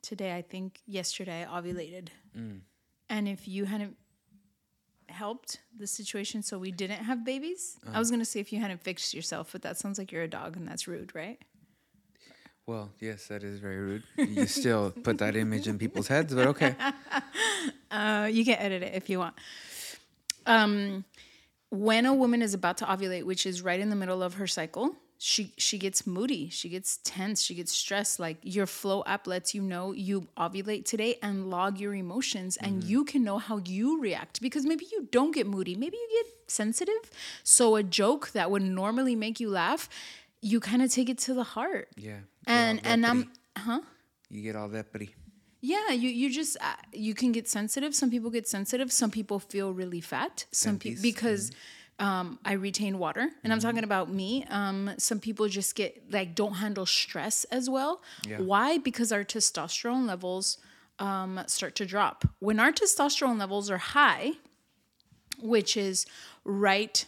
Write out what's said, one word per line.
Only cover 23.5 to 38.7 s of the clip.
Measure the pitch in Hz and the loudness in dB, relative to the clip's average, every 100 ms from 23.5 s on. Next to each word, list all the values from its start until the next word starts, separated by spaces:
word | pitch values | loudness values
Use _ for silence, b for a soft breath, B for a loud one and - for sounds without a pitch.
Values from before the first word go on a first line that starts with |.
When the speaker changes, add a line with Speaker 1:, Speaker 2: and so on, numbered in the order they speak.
| 180 | -2
Speaker 1:
right | 180 180 | -2 0
in | 208 | 0
the | 202 | 0
middle | 185 185 | 0 -2
of | 180 | -2
her | 185 190 | -2 -4
cycle, | - 160 175 262 - _ _ | -2 -4 -2 -2 -4 _ _
she, | - - 196 - | 0 0 0 0
she | - 208 | 0 2
gets | 190 190 - | 0 0 -2
moody. | 180 254 226 151 | -2 0 -2 -4
She | - 175 | -6 -8
gets | 180 196 - | -6 -4 -4
tense. | - 185 190 208 | -4 -4 -2 0
She | - 175 | -2 -2
gets | 170 | -4
stressed. | - - 202 202 - | -2 0 0 0 -2
Like, | 165 160 | -4 -6
your | 190 190 190 | -4 -2 -2
Flow | - 196 190 - | -2 0 0 0
app | 202 - | -4 -2
lets | 180 - | -4 -2
you | 208 | -2
know | 190 180 185 | -4 -4 -6
you | 190 190 196 170 - | -6 -2 -2 -2 -4
ovulate | 170 190 196 214 - | -2 -2 -4 -4 -2
today | 214 220 - | 0 0 0
and | 208 196 190 | -2 -4 -2
log | 180 190 196 | 0 0 0
your | 202 | -4
emotions, | 202 180 196 262 202 185 185 | -4 -4 -4 -2 -4 -4 -4
and | 196 196 | -2 -2
Speaker 2:
Mm-hmm. | 175 | 2
Speaker 1:
you | 226 | 2
can | 294 285 | 4 2
know | 220 202 | 2 0
how | 208 214 | -2 -4
you | 180 185 240 320 | -2 0 2 2
react, | 233 165 - - | 0 -2 -6 -4
because | 247 294 | -2 0
maybe | 277 320 359 | 0 0 -2
you | 440 269 | -6 2
don't | 240 294 | 4 4
get | 302 202 | 2 0
moody. | 196 185 | 0 -2
Maybe | 180 285 427 | -2 -4 -4
you | 466 440 | 0 0
get | 466 - - | 0 -8 -6
sensitive. | - 214 226 359 440 453 B B B | -2 0 0 0 0 -2 B B B
So | - - 240 220 | 6 8 10 8
a | |
joke | 202 170 202 285 - | 4 4 4 4 0
that | 214 175 | 0 2
would | 202 | 4
normally | 190 | 2